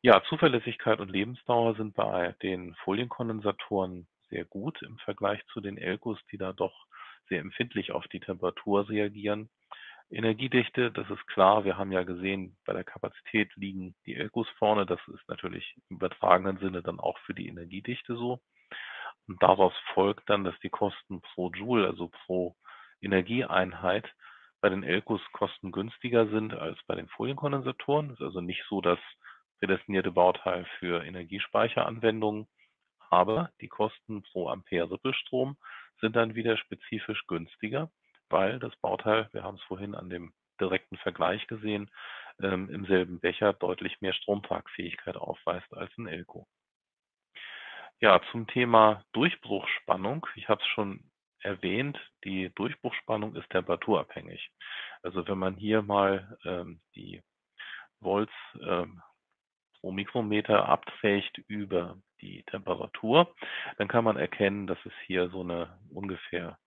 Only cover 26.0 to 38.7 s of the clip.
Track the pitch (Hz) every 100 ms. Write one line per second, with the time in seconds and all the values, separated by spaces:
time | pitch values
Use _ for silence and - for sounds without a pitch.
26 | 123 120 107 110 110 - 80 85 - -
27 | 90 - 120 143 147 139 127 127 - 147
28 | 151 120 69 92 87 - - 98 87 87
29 | - - - - _ _ 95 95 - 95
30 | 92 87 90 - 95 90 87 - 90 85
31 | 80 90 85 98 - 104 117 - - 113
32 | 113 110 107 107 107 _ _ _ _ _
33 | - 90 92 113 175 _ 123 - 107 -
34 | - 107 - 92 87 95 - 90 85 92
35 | 131 131 - 127 135 139 - - - _
36 | 113 117 113 110 113 110 - 95 - 110
37 | - 107 - 85 82 - 107 127 160 _
38 | _ _ _ 87 95 127 120